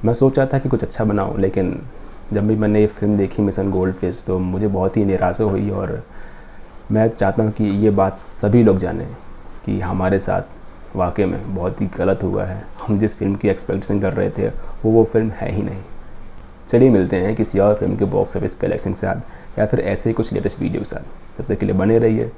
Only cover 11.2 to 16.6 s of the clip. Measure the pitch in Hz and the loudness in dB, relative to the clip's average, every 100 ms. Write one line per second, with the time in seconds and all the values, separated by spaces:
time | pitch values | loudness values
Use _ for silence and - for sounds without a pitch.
11.2 | 95 90 98 92 90 - 101 - 92 95 | 0 0 -4 -4 -4 -2 -4 0 0 2
12.2 | 92 98 95 98 - - - 104 107 - | 0 -2 -2 -6 -10 -10 -2 2 2 0
13.2 | 101 98 104 95 - 95 - 101 95 - | -2 0 0 0 -2 -4 0 0 0 0
14.2 | 98 - - - - - 113 113 110 113 | -2 0 -4 -2 -8 -2 4 6 6 2
15.2 | 110 - 107 92 98 95 - - - - | 0 -4 -6 -4 -4 -6 -10 -14 -12 -14
16.2 | - - - - | -14 -14 -16 -18